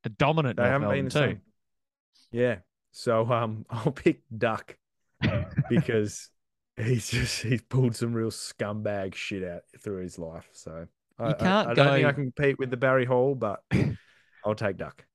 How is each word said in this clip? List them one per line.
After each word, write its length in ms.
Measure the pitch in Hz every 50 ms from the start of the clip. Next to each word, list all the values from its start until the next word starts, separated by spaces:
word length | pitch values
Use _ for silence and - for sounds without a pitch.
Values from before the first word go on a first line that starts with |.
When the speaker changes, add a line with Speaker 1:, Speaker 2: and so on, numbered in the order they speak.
| -
Speaker 1:
A 40 | 117
dominant 460 | 107 - 147 139 160 160 151 127 110
Speaker 2:
They 60 | - 120
Speaker 1:
North 80 | 120
Speaker 2:
haven't 160 | 135 139 -
Speaker 1:
Melbourne 100 | 101 -
Speaker 2:
been 80 | 139 135
the 140 | 127 120 151
Speaker 1:
too. 0 | 143 107 92
Speaker 2:
same. 80 | 98 _ _ _ _ _ _ _ _ _ _ _ _ _ _ _ _ _ _
Yeah. 240 | - 117 123 123 113 92 _ _ _ _ _ _
So, 400 | _ - - 123 113 113 113 117
um, 340 | 123 117 117 110 110 107 -
<laughs> 20 | _
I'll 220 | 120 113 110 156
pick 300 | 135 - - 165 147 - _ _ 113
Duck 420 | 107 117 113 110 - - - - _ _ _ _ _ _ _ _ _
Speaker 1:
<laughs> 480 | 127 113 - - - - - - - -
Speaker 2:
because 600 | 120 160 139 - 117 110 107 104 - - - - _ _ _ _ _ _ _ _ _
he's 320 | - 110 117 127 113 - -
just, 320 | 117 123 127 - - - -
he's 180 | 110 113 110
pulled 340 | - _ - 131 131 120 113
some 180 | - 120 117 117
real 180 | 113 113 110
scumbag 840 | - - - - - - 110 104 107 107 107 107 104 101 95 95 92
shit 280 | - - - 107 95 92
out 180 | 90 87 85 _ _ - -
through 220 | - 107 98 92
his 160 | 90 87 -
life. 320 | - 85 80 82 80 - _ _
So 340 | - - 80 80 82 82 - _ _ _ _ _ -
I, 100 | 113 117
Speaker 1:
You 60 | -
can't 320 | - - 185 190 214 190
Speaker 2:
I, 40 | 120
I 20 | 120
don't 140 | - 143 143 139
think 100 | 135 135
Speaker 1:
go 40 | 147
Speaker 2:
I 40 | 139
can 180 | 143 139 127
compete 260 | - - 147 139 135
with 120 | - 135 127
the 60 | 127
Barry 280 | 120 135 131 131 131 123
Hall, 300 | 120 131 123 127 139 143
but 260 | 123 113 104 98 - _ _ - - - 147 - - _
Speaker 1:
<laughs> 420 | _ _ _ _ _ _ - -
Speaker 2:
I'll 100 | 104 107
take 220 | 104 113 101 92
Duck. 280 | 82 80 73 - - - _